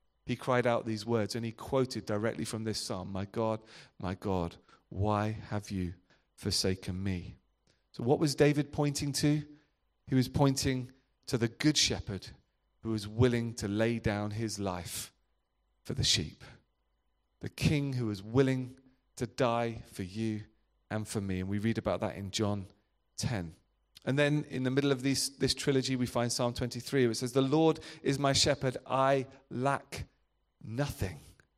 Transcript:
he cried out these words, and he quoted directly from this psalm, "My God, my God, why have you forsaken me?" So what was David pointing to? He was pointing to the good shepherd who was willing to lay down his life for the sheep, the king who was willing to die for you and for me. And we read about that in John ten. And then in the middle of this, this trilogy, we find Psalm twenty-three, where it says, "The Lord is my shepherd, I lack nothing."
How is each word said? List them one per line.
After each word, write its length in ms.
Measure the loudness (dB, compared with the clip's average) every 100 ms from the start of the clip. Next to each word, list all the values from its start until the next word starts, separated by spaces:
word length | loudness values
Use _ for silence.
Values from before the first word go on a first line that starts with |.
| _ _ -6
he 100 | -4
cried 300 | 2 2 4
out 180 | 2
these 220 | 0 -6 0
words, 280 | 0 0
and 80 | -4
he 100 | -6
quoted 520 | -8 -2 0 0 -2
directly 400 | -4 -2 -2 -2
from 200 | -6 -4
this 140 | -4 -4
psalm, 320 | -6 -6 -6
"My 140 | -6
God, 360 | -4 -2 -2 -2 -8 -20 -20 _
my 160 | -6
God, 420 | -4 0 0 0 -6 _ -20 _
why 480 | -2 0 2 0 -4 -6
have 220 | -6 -4
you 240 | -4 -4 -6 _ _ _
forsaken 680 | -8 -4 0 0 -2 -4 -4
me?" 360 | -4 -4 -8 -16 _ _ _ _ _
So 100 | -6
what 160 | 0 2
was 160 | 2
David 360 | 6 6 6 0
pointing 420 | 0 0 0 -4
to? 280 | 2 2 2 -2 -16 _ _ _ _ 0
He 80 |
was 140 | 2 2
pointing 640 | 4 4 4 0 -2 -6 -14 _ _ -4
to 100 | 0
the 100 | 0
good 300 | 2 2 4
shepherd 500 | 2 0 -6 -10 -10 -20 _ _ _ _
who 80 | -4
was 180 | -4 -4
willing 460 | 4 4 4 -2
to 140 | -4 -2
lay 300 | 2 2 2
down 320 | 0 -2 -2
his 280 | -4 -4 -2
life 540 | -4 -4 -6 -10 -10 _ _ _ _ _ _ _
for 120 | -8
the 100 | 0
sheep, 400 | 2 2 0 -10 -20 -20 _ _ _ _ _ _ _ _
the 80 | -12
king 460 | 0 2 2 0
who 120 | -2 -2
was 160 | -4
willing 540 | 0 4 4 2 -4 -12 -20 _ _ -8
to 100 | -8
die 560 | 0 2 2 -2 -4 -12
for 120 | -10
you 400 | -8 -4 -2 -4 -8 _ _ _ -8
and 180 | -6 -4
for 120 | -4
me. 200 | -2 -2
And 80 | -2
we 100 | 0
read 200 | 0 0
about 220 | 0 -2
that 160 | -2 -4
in 140 | -6
John 360 | 0 0 0 -6 -18 _ _ _ -4
ten. 380 | -2 -2 -4 -12 _ _ _ -10
And 140 | -2 2
then 260 | 2 2 -2
in 120 | -2
the 80 | 0
middle 220 | 2 2
of 100 | 2
this, 280 | 2 0 -2
this 240 | -2 -2
trilogy, 420 | 0 2 2 2 -2
we 100 | 0
find 240 | 0 0
Psalm 220 | 0 -2
twenty-three, 520 | -2 -6 -6 -2 4
where 80 | 4
it 40 | 2
says, 160 | 0
"The 80 | 2
Lord 400 | 4 4 4 2 -6 -4
is 160 | -2 0
my 160 | 2
shepherd, 420 | 4 4 2 0 -4 -2
I 400 | 2 4 4 0 -12 _
lack 540 | -2 0 0 -4 -12 -12 _ _ _ _ _
nothing." 540 | -10 -4 -4 -2 -6 -6 -18 -20 _